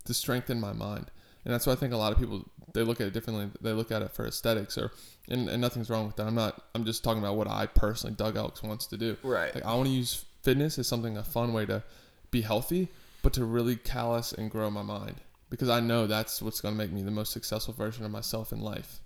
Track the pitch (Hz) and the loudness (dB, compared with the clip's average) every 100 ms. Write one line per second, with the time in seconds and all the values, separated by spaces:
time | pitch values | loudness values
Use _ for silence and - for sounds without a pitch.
0 | - 123 - 127 - 120 101 110 101 104 | -4 -2 0 0 0 -2 -2 -4 -4 -6
1 | - - - - - 120 - 127 135 117 | -8 -14 -20 -10 -2 0 2 2 2 2
2 | 107 107 117 101 - - - - 117 120 | 4 4 4 -2 -8 -16 -6 0 2 2
3 | 101 104 113 107 101 - 113 110 117 110 | -2 -2 -4 -4 -6 -6 -2 -2 0 -2
4 | 101 - 113 - 117 110 101 - 110 - | -2 -4 -6 -2 2 2 0 -4 -4 -6
5 | - - - 123 113 117 123 123 113 113 | -18 -20 -4 -2 0 0 0 -2 -2 -2
6 | 107 101 107 113 110 - - 120 110 110 | -2 -2 -2 0 0 -2 -8 -4 -2 0
7 | 120 110 101 104 104 104 107 - 104 113 | 2 2 2 2 0 0 6 6 6 2
8 | 113 107 110 107 110 - 110 107 - 101 | -4 -2 -2 0 -4 -6 -8 -6 -6 -2
9 | 113 101 131 110 73 - 104 117 135 131 | -2 -2 0 0 0 -2 0 2 4 2
10 | 120 - - - - 131 151 143 120 120 | 0 -4 -8 0 4 4 4 0 -2 0
11 | 117 104 - 117 120 113 104 104 - - | -2 -4 -2 0 0 0 0 -2 -4 -14
12 | - - - 123 110 110 - 175 180 - | -20 -20 -2 0 2 0 2 0 0 -4
13 | - - 139 127 113 120 117 117 - 123 | -20 2 4 4 2 2 2 2 0 0
14 | 117 117 113 - 110 110 107 104 101 104 | 2 2 0 -4 -4 0 0 -2 -4 -6
15 | 101 92 - - - 123 127 117 117 117 | -8 -10 -14 -20 -10 -2 4 4 6 4
16 | 107 107 110 - 110 - 104 107 104 98 | 4 2 0 -4 -4 -2 -2 -2 -2 -2
17 | 98 107 107 - - 107 - 110 107 117 | -2 -2 -2 -4 -4 -4 -4 -4 -4 -4
18 | 107 107 107 113 110 107 107 101 - - | -6 -6 -4 -4 -4 -6 -4 -6 -8 -14